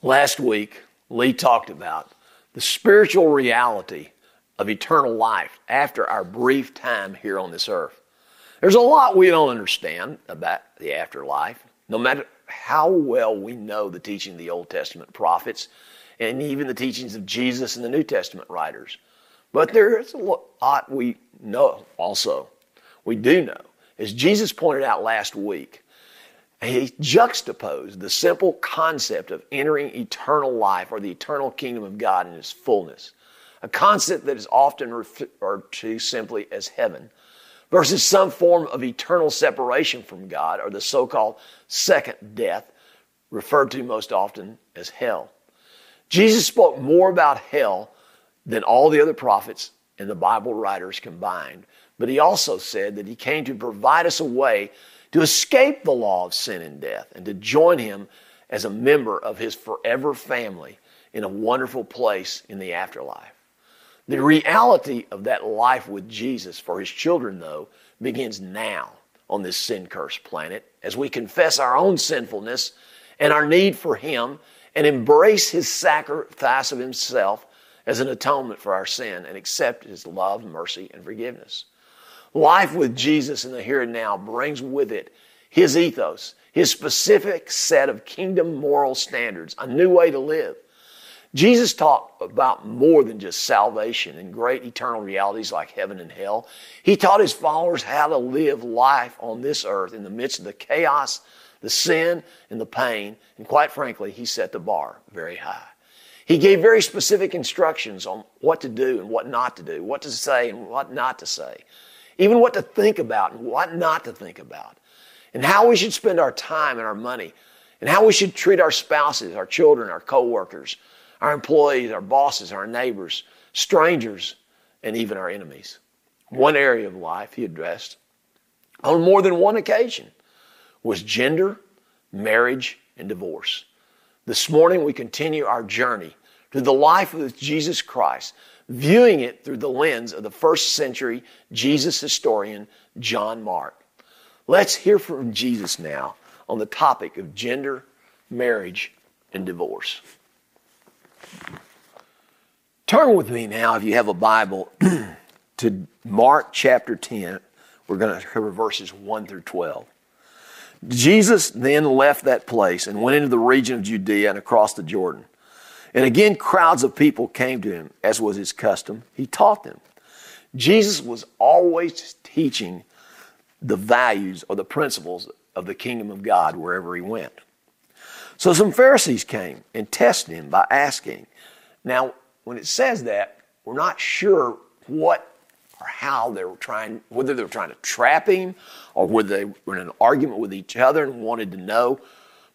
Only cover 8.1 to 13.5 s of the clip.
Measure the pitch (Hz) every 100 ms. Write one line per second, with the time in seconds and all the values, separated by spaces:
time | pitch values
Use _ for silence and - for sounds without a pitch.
8.1 | _ _ _ - _ 185 214 240 302 262
9.1 | 190 185 165 147 117 95 - 80 85 104
10.1 | 151 - 85 82 90 _ _ 78 71 82
11.1 | 69 69 69 82 123 _ _ _ 113 123
12.1 | 143 - _ _ - - 147 160 185 139
13.1 | 120 110 107 101